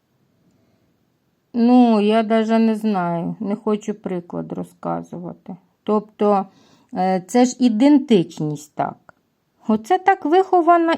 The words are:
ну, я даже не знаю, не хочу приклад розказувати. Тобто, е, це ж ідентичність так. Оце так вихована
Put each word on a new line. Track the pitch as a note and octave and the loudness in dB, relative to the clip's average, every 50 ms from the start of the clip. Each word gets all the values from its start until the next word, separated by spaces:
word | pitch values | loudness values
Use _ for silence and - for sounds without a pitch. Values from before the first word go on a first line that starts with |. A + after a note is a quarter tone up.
| _ _ _ _ _ _ _ _ _ _ _ _ _ _ _ _ _ _ _ _ _ _ _ _ _ _ _ _ _ _ - | _ _ _ _ _ _ _ _ _ _ _ _ _ _ _ _ _ _ _ _ _ _ _ _ _ _ _ _ _ _ -4
ну, | A#3+ A3+ A#3+ B3 B3+ B3 A#3 A3 G#3 | 0 2 4 6 6 6 4 4 2
я | G#3 G#3 A3 A3+ | 2 2 2 0
даже | A3+ G#3 A3+ A3+ A3 A3 A3+ A3+ | 0 0 0 0 0 0 0 2
не | A3+ A3 A3 | 2 0 0
знаю, | G#3 G#3+ A3 G#3 F#3 F3 E3+ E3+ E3+ F3 F3 E3+ - | -2 -2 -2 -2 -2 -2 -2 -4 -4 -4 -6 -8 -6
не | A3 G3 G#3 | -6 -6 -6
хочу | G#3 - A3 G#3+ G#3 - G#3+ G#3 | -6 -4 -4 -4 -4 -4 -8 -10
приклад | G#3 - F#3 F#3 F3 F3 - - E3+ D#3+ D#3 | -10 -8 -8 -8 -8 -10 -10 -10 -10 -10 -10
розказувати. | E3+ F3+ F3 - _ _ - E3+ E3+ E3+ - - E3 E3+ F3+ E3+ E3+ _ _ - F#3+ - _ _ _ _ | -10 -12 -12 -14 _ _ -8 -8 -8 -8 -8 -12 -14 -14 -14 -14 -16 _ _ -20 -20 -20 _ _ _ _
Тобто, | _ - G#3+ G#3+ G#3 - _ - G#3 G#3 G#3 F#3+ G3 - _ _ _ _ _ _ _ _ - | _ -4 -4 -4 -4 -6 _ -4 0 0 0 0 -2 -6 _ _ _ _ _ _ _ _ -6
е, | F#3+ F#3 F#3 F#3+ F#3 F3+ | -4 -2 -2 -2 -4 -4
це | - - B3 B3 | -2 0 0 0
ж | B3 - - | 0 0 0
ідентичність | B3+ B3 G#3+ G#3+ C4+ C#4+ D4 C4 - - A3+ F3+ D#3+ - - - D#3 D3+ D3 D3 - - _ | 0 0 2 4 4 4 4 4 4 2 2 2 2 0 -6 -8 -8 -8 -8 -10 -14 -14 _
так. | - C#3+ - - _ _ _ _ _ _ _ _ _ _ _ _ _ _ - | -8 -8 -8 -8 _ _ _ _ _ _ _ _ _ _ _ _ _ _ -4
Оце | G#3+ G#3+ A3 - F#4 F#4 | -4 -2 -2 -2 -2 0
так | F#4 G4 F#4+ F#4+ - | 2 0 0 0 0
вихована | D4 E4 F#4+ F#4+ - F#4 F4+ D#4 E4 F4 E4+ E4 E4 E4 | 0 2 2 2 2 2 2 4 4 2 2 2 0 -2